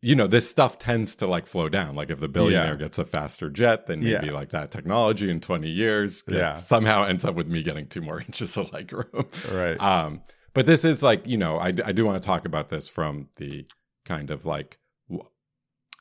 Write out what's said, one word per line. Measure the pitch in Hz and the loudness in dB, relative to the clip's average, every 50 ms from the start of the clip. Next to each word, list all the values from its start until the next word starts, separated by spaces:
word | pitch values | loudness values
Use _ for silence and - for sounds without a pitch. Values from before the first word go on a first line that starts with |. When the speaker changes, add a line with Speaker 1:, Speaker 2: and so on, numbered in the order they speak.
| - | 4
Speaker 1:
you | 120 143 | 4 4
know, | 139 110 | 6 6
this | 95 98 120 113 - | 6 6 4 4 4
stuff | - - 147 - - - | 4 4 4 4 4 -4
tends | - 120 120 117 110 95 - | -2 0 0 0 0 -2 -4
to, | - - | -4 -2
like, | 92 90 85 85 | 0 0 -2 -2
flow | - - 92 85 78 | -4 -4 -2 -2 0
down. | 76 98 92 76 69 | 0 -2 -2 -2 -6
Like, | 71 76 69 | -8 -6 -6
if | 80 67 | -6 -6
the | 76 73 | -6 -4
billionaire | 69 - 85 82 90 92 85 80 76 | 0 2 4 4 4 4 2 0 -2
Speaker 2:
Yeah. | |
Speaker 1:
gets | 71 76 76 - - | -4 -6 -8 -4 -6
a | 80 | -6
faster | - - 80 73 73 - - - 78 | -2 -2 -4 -4 -4 -8 -8 -8 -8
jet, | 69 - 117 120 113 110 - | -2 2 4 4 4 4 0
then | - 85 80 | -6 -6 -2
maybe, | 78 110 110 101 - | 0 0 0 0 -2
Speaker 2:
Yeah. | 76 71 | -4 -6
Speaker 1:
like, | 71 71 - | -6 -8 -6
that | - 82 76 71 | -6 -6 -6 -6
technology | - - 71 82 98 117 117 110 110 101 104 95 | -10 -10 -6 -2 0 2 2 2 2 2 0 -2
in | 87 82 | -2 -2
twenty | - - 92 85 78 80 | -2 -2 -4 -2 -2 -4
years | 80 90 110 113 107 104 104 101 90 - - | -2 0 0 2 2 2 0 0 -2 -6 -6
gets, | - 95 | -4 -2
Speaker 2:
Yeah. | 95 90 82 76 | 0 0 0 -2
Speaker 1:
somehow | 78 87 - 127 113 110 110 107 101 104 | -4 0 2 2 4 4 4 4 4 4
ends | 98 92 90 - | 2 0 0 0
up | 104 90 | -2 -2
with | 82 82 76 | -2 -4 -2
me | 85 82 78 | -2 -2 -2
getting | 82 76 76 76 | -4 -4 -6 -8
two | 69 - 92 82 | -10 -10 -10 -8
more | 76 80 82 | -8 -8 -10
<laughs> | - | -10
inches | - 117 - - 87 - | -8 -6 -6 -4 -4 -4
of | - 98 - - | -4 -4 -6 -8
leg | - - - - | -14 -12 -10 -8
room. | 95 117 - - 113 - - - - - 117 104 | -8 -8 -8 -4 -6 -6 -6 -6 -10 -8 -6 -2
Speaker 2:
Right. | 92 90 87 82 82 | -2 0 0 0 0
Speaker 1:
Um, | 98 101 95 87 80 78 76 76 - - - _ _ _ _ | 2 4 4 4 2 0 -6 -10 -14 -18 -20 _ _ _ _
but | 135 127 | 2 6
this | 127 165 151 - | 6 6 6 6
is, | 165 156 113 139 | 4 2 4 6
like, | 135 113 95 - | 4 4 4 2
you | 117 123 110 | -2 0 0
know, | 95 80 78 82 | 0 0 0 0
I | 85 92 92 | 0 0 0
d-, | 87 - | 0 -2
I | 110 95 | 0 2
do | 98 113 | 2 2
wanna | 107 98 92 | 2 2 0
talk | 90 98 95 85 - | 0 0 -2 -2 0
about | 92 80 80 76 - | -2 -4 -4 -4 -4
this | - 78 71 - | -6 -8 -8 -8
from | - - 82 76 73 73 71 - _ _ | -4 -4 -4 -4 -4 -6 -10 -12 _ _
the | 76 69 69 71 69 _ - _ _ _ _ _ _ | -12 -12 -10 -12 -14 _ -20 _ _ _ _ _ _
kind | - 92 78 73 69 | -10 -8 -8 -6 -8
of, | 78 67 - | -10 -8 -6
like, | 82 76 73 71 - - _ _ _ _ _ _ _ | -6 -6 -6 -6 -10 -16 _ _ _ _ _ _ _
w-, | 85 85 - _ _ _ _ _ _ _ _ _ _ _ _ _ - _ | -10 -10 -10 _ _ _ _ _ _ _ _ _ _ _ _ _ -20 _